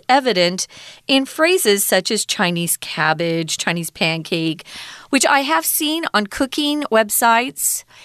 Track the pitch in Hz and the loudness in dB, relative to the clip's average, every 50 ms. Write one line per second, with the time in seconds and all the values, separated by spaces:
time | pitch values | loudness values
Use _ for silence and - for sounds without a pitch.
0 | - - 254 277 262 254 202 180 175 180 185 180 - - - - - - - - | 0 2 4 4 4 2 2 2 2 2 0 -4 -8 -8 -12 -20 -20 -20 -20 -10
1 | _ - 269 269 269 - - - 320 339 370 381 - 220 202 202 202 - 202 185 | _ 0 2 2 0 0 0 2 2 4 4 4 4 4 2 2 2 2 2 2
2 | 180 - 226 208 - - - - 196 175 175 170 170 170 - - - - - 165 | 2 0 -2 -2 -2 -2 -2 0 0 0 0 -2 -2 -2 -4 -6 -6 -8 -4 0
3 | 156 156 156 156 170 170 165 165 165 156 - - - 190 170 175 165 - - - | 2 2 2 2 0 -2 0 -2 -2 -4 -4 -4 -2 -2 -2 -4 -6 -8 -4 -2
4 | 185 160 160 165 156 - 185 165 160 165 156 180 - - - - - - - - | -2 0 -2 -2 -4 -4 -2 -2 -2 -2 -4 -6 -10 -16 -16 -16 -16 -16 -18 -18
5 | - - - 262 - - 285 277 277 269 320 330 320 - - - 320 294 311 330 | -6 -2 0 2 2 4 2 2 2 2 0 0 0 -2 -2 -2 -2 -2 -2 -2
6 | 330 - - 208 208 - - - 277 254 - - - 294 196 - - - 220 220 | -2 -2 -2 -2 -2 -2 -2 -4 -4 -2 -2 -2 -2 0 -2 -2 -2 0 2 2
7 | 220 208 - - 240 233 226 233 247 277 - - - - - - - _ - - | 2 2 0 2 4 4 4 2 2 -2 -4 -4 -4 -4 -4 -4 -8 _ -20 -20